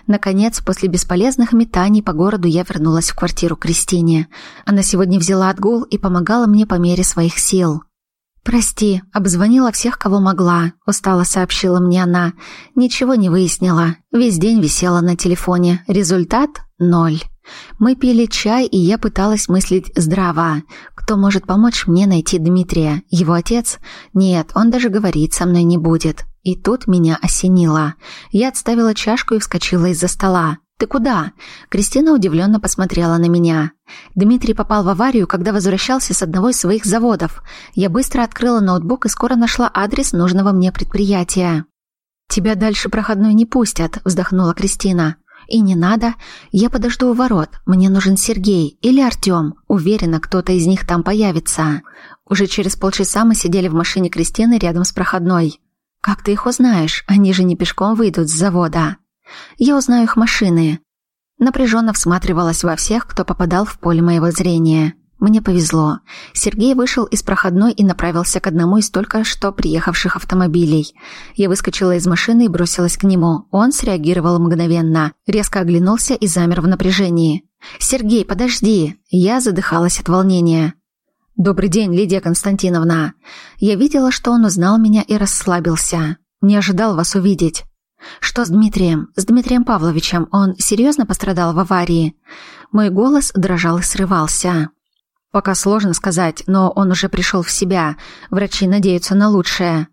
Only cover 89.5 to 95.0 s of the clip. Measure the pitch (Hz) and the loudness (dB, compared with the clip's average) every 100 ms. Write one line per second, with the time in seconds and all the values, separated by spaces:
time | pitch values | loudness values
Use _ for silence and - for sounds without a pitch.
89.5 | 247 240 208 160 160 - 175 160 202 196 | 0 2 0 0 0 -2 -2 0 0 0
90.5 | 185 - 208 269 294 214 185 - 180 170 | 0 -2 2 2 2 -2 -4 -4 -2 0
91.5 | 170 185 185 175 170 156 - - - - | 0 0 0 0 0 0 -4 -20 -20 -20
92.5 | - - 214 208 185 254 285 - 196 185 | -20 -2 0 2 2 2 2 0 -2 0
93.5 | 175 170 170 - - 185 185 151 - 180 | 0 0 -2 -2 -2 -2 0 -2 -2 -2
94.5 | 170 151 _ _ _ | -2 -2 _ _ _